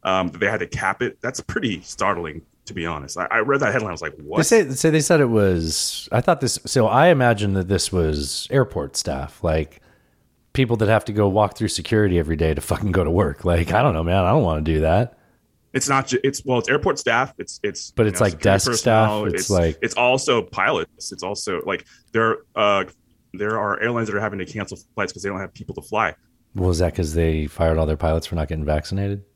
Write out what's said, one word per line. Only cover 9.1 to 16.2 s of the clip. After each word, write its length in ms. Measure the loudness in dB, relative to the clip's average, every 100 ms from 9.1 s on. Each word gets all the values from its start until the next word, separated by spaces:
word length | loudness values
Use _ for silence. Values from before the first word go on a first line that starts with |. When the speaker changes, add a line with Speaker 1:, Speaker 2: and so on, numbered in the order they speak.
| -6 -8 -4
Speaker 2:
like, 380 | 0 0 -2 -10 _ _ _ _ _ _ _
people 220 | -2 0 2
that 100 | 4
have 160 | 2 2
to 80 |
go 140 | 2 2
walk 280 | 4 0 0
through 100 | -4
security 500 | -4 0 2 4 2
every 160 | 2 0
day 180 | 0
to 80 | 0
fucking 300 | -2 -2 0
go 120 | 0
to 80 | 2
work. 320 | 2 0 0 0
Like, 280 | 0 2
I 80 | 2
don't 120 | 2
know, 100 | 2
man. 200 | 0 2
I 80 | 4
don't 120 | 2
wanna 180 | 2 0
do 200 | 0 0
that. 360 | 2 2 0 _ _ _ _ _ _
Speaker 1:
It's 160 | -6 0
not 160 | 0 2
ju-, 120 | 0